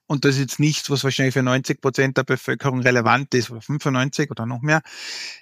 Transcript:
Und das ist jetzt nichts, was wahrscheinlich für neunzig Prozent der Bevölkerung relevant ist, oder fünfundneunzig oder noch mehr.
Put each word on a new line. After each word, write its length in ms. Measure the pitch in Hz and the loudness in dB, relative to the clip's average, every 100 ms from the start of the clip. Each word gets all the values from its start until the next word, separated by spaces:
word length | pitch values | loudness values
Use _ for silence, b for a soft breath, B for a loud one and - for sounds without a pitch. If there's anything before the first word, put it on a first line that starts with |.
| - | -4
Und 180 | 143 | 0
das 120 | 143 135 | 2 2
ist 60 | |
jetzt 180 | 131 - | 0 2
nichts, 300 | 151 - - | 2 0 -2
was 140 | 135 | -2
wahrscheinlich 300 | 135 131 131 | 0 0 0
für 100 | 135 | 2
neunzig 380 | 127 131 - 143 | 2 0 0 -2
Prozent 340 | 135 131 135 135 | 0 2 2 2
der 60 | |
Bevölkerung 580 | 127 131 - 127 139 127 | 0 -2 -2 -2 -2 2
relevant 520 | 123 123 113 123 143 | 2 4 4 2 2
ist, 160 | 127 - | -2 -2
oder 120 | 113 | -8
fünfundneunzig 720 | - 147 151 127 139 - 143 | -6 -4 0 0 0 -2 -4
oder 140 | 131 117 | -4 -8
noch 160 | 123 | -4
mehr. 200 | 147 156 B B B B B B | 0 0 B B B B B B